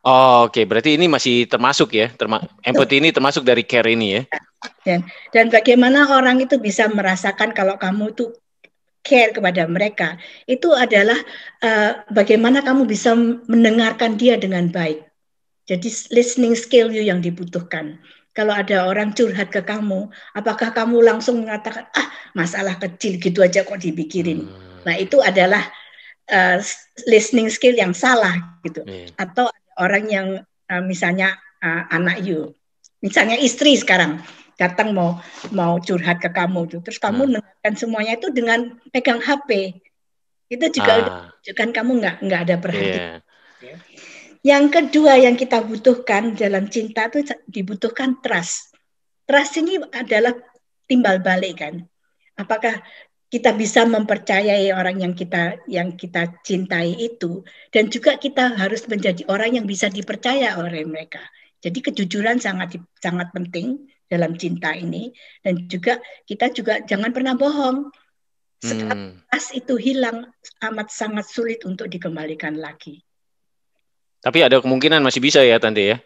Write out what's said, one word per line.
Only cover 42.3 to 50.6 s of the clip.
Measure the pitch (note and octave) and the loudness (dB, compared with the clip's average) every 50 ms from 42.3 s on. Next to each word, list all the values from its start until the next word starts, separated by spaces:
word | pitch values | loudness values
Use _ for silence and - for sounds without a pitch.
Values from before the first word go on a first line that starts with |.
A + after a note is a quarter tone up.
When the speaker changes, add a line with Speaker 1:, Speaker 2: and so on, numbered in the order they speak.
| F#3+ E3+ F3 | -2 -2 0
Speaker 2:
ada | E3+ F3+ E3+ | 0 -2 -2
perhatian. | F3 - F3 - G2 G2 F#2 | -2 -4 -4 -4 -4 -2 -4
Speaker 1:
Iya. | F2+ F2 E2+ E2 E2 _ _ _ _ _ _ _ _ - | -4 -6 -8 -12 -16 _ _ _ _ _ _ _ _ -20
Speaker 2:
Ya. | - D#3 F3 - _ _ - - - - - - - - _ | -20 -20 -20 -20 _ _ -20 -20 -20 -20 -20 -20 -20 -20 _
Yang | _ C4+ C#4+ C#4+ C#4+ D4 C#4+ | _ 4 6 6 6 4 4
kedua | E4+ D#4 C#4 - D4+ D4+ D4 C4+ B3+ | 2 0 2 2 4 6 8 8 8
yang | C4 B3 A#3+ | 8 6 4
kita | B3 B3+ B3 - A3+ | 2 -2 -2 -2 -2
butuhkan | G#3+ G#3+ A3+ A3 - C4 B3 A#3+ - - G#3+ G3 G#3+ A#3 G#3+ | -2 -4 -8 2 2 2 2 2 0 -2 -2 0 0 -2 -4
dalam | G3+ A3 G3+ G3+ F#3+ G3 G3+ - | -2 -2 -2 -2 -2 -4 -4 -4
cinta | A#3+ G#3+ A3 A3 A3+ A3 A3+ - | -6 -6 -6 -6 -6 -6 -4 -2
itu | D4 C#4+ C#4+ C4 - _ | -4 -4 -4 -8 -14 _
dibutuhkan | - - G#3+ F#3+ F#3 G#3+ F#3+ - A3+ A3+ - C4+ C4 B3+ - - | -14 -10 -8 -8 -8 -8 -6 -6 -8 -6 -4 -4 -4 -4 -4 -4
trust. | B3 A3 F3 F3 - - - - _ _ _ _ _ _ _ _ _ _ _ _ - | -4 -4 -4 -4 -6 -10 -12 -12 _ _ _ _ _ _ _ _ _ _ _ _ 2
Trust | C4+ C#4+ C#4+ C#4+ - E4 | 2 2 2 2 -4 -4
ini | D#4 E4+ F#4+ F#4 C#4 - - | -2 -2 -2 -4 -6 -8 -10
adalah | A#3+ B3 G#3 A3+ G#3+ A3+ A#3+ B3 A#3+ - _ _ _ | -10 -4 -2 0 2 2 0 -2 -4 -12 _ _ _